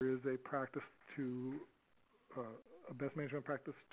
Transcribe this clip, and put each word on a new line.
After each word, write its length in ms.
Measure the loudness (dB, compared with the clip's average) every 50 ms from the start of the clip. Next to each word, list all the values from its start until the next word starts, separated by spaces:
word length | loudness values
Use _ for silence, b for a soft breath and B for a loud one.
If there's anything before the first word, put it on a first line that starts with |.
is 180 | 4 6 6 6 4
a 120 | 2 2 2
practice 460 | 0 0 0 0 2 2 -2 -4 -4 -6 -12 -18 -16 -8 -2
to, 400 | 0 0 2 2 0 0 0 -2 -2 -6 -10 -16 _ _ _ -20 -20 -20 _ _ -20 -16 -10 -4 -4
uh, 40 | -4 -4 -6 -10 -12 -16 -18 -16 -12 -10
a 40 | -4
best 220 | -2 -2 -2 0
management 280 | 0 -2 0 -2 -2 0
practice 320 | 0 0 0 0 -4 -8 -8 -10 -10